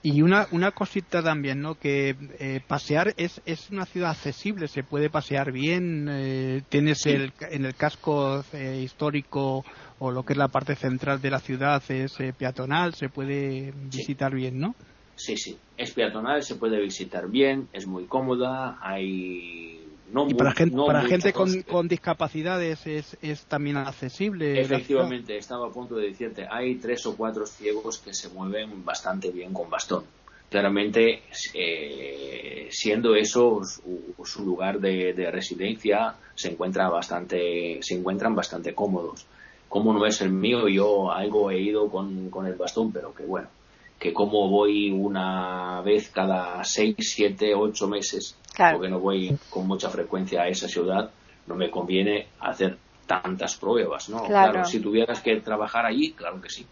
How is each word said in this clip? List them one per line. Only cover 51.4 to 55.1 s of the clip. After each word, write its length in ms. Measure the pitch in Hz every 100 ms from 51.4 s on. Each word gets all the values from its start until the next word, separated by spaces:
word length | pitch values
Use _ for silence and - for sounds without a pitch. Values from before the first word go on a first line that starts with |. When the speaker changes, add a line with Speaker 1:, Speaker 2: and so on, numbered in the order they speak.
| -
Speaker 2:
no 80 |
me 160 | 90 87
conviene 560 | 95 87 92 98 104 - -
hacer 360 | - 92 95 95 _ _ -
tantas 500 | 90 92 92 - -
pruebas, 520 | 95 117 90 71 -
¿no? 80 | 117
Speaker 3:
Claro. 280 | 143 202 190
Speaker 2:
Claro, 120 | 185 175
si 140 | 113
tuvieras 420 | 101 110 113